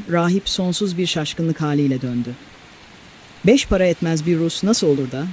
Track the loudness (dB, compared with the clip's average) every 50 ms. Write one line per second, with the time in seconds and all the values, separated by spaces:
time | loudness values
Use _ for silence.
0 | -2 -2 0 0 2 2 0 0 -2 -4 -4 -2 -2 -2 -2 -2 -2 -2 -2 -2
1 | -4 -2 -2 -4 -4 -4 -4 -4 -2 -2 -2 -2 -2 0 0 2 2 0 0 -2
2 | -4 -4 -4 -4 -4 -4 -8 -12 -16 -20 -20 -20 -20 -20 -20 -20 -20 -20 -20 -20
3 | -20 -20 -20 -20 -20 -20 -16 0 4 4 4 4 4 0 2 2 4 2 2 0
4 | 0 -2 -2 0 0 0 0 2 0 -2 -2 -2 0 0 2 2 4 2 2 2
5 | 0 -4 -4 -6 -6 -8